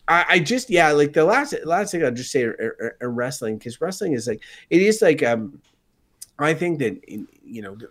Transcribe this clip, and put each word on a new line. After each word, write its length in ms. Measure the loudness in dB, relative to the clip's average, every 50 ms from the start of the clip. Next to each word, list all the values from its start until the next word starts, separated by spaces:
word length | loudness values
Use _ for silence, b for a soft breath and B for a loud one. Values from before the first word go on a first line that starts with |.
| _
I, 180 | 2 2 2 4 4
I 100 | 2 2
just, 320 | 2 0 -2 -2 -2 0
yeah, 220 | 2 4 4 4
like, 200 | 4 4 2 2
the 120 | 4 2 4
last, 320 | 4 4 2 0 -2 -6 -8 -4
last 260 | -2 -2 -2 -2 -2
thing 140 | -2 0 0
I'll 80 | 0
just 180 | -2 -4 -6 -2
say, 140 | -2 0 0
er, 320 | 0 -2 -4 -6 -8 -6 -6
er, 160 | -8 -10 -8 -8
er, 80 | -8 -6
wrestling, 480 | -4 -4 -4 -6 -6 -6 -6 -6 -6 -6
'cause 220 | -8 -12 -10 -8
wrestling 320 | -6 -6 -6 -4 -4 -4
is, 160 | -4 -2 -4 -6
like, 160 | -8 -8 B B B B B B
it 100 | 2 4
is, 220 | 4 4 4 4
like, 220 | 4 4 4 4 2
um, 360 | 2 0 0 -2 -6 -12 -16 _ _ _ _ _ _ _ _ _ _ _ -20 -20 _ _ -2
I 120 | 0 0 0
think 240 | 0 -2 -2 -2 -2
that, 200 | -2 -4 -4 -6 -14
in, 240 | -14 -14 -14 -14 -16 _ _ _
you 160 | -16 -14 -14
know, 160 | -14 -14 -14 -16 -16 -8